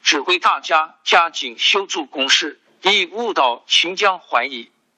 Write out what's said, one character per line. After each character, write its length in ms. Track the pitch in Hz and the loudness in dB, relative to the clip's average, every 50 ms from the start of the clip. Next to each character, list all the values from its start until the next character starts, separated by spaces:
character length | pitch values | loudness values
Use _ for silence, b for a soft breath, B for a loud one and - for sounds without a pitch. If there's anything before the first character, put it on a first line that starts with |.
指 200 | - - 156 151 | -2 0 0 0
挥 180 | 127 180 180 180 | 0 -2 -2 0
大 200 | - 220 180 143 | 2 0 0 0
家 360 | - - 170 156 156 160 - _ - | 0 0 2 2 0 0 -6 _ -2
加 260 | - 208 180 170 165 | 2 4 4 4 2
紧 300 | - - 147 127 - - | 0 -6 -8 -10 -6 -2
修 260 | - - - 202 196 | 0 0 0 0 -2
筑 200 | - - 190 151 | -2 -4 -6 -6
工 240 | 131 - 147 135 135 | -6 -6 -4 0 2
事， 320 | - - 160 147 - - _ _ _ _ | 2 2 0 -2 -8 -12 _ _ _ _
以 240 | - 175 202 202 180 | 0 0 2 2 0
误 280 | 165 175 220 240 226 175 | -2 -4 -6 -4 -2 0
导 300 | 165 139 123 120 120 - - | 2 2 2 0 -2 -4 -2
秦 280 | - - - 165 190 | 0 0 0 0 -2
将 240 | 180 208 196 185 180 | 0 0 0 0 -2
怀 260 | - - - 123 120 | -4 -4 -2 -2 -2
疑。 260 | 135 135 120 113 - _ _ _ _ _ | -2 -6 -10 -14 -16 _ _ _ _ _